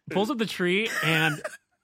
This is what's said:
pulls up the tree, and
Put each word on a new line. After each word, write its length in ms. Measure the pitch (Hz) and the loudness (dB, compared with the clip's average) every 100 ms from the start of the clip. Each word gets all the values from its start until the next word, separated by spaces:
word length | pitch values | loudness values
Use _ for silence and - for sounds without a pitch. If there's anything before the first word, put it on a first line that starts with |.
| - | -4
pulls 200 | 160 214 | -2 0
up 60 | 254 | 0
the 80 | 208 | -2
tree, 440 | - 180 190 214 - | 0 0 2 0 0
and 380 | 160 160 160 151 - - _ _ | 2 4 2 0 -6 -12 _ _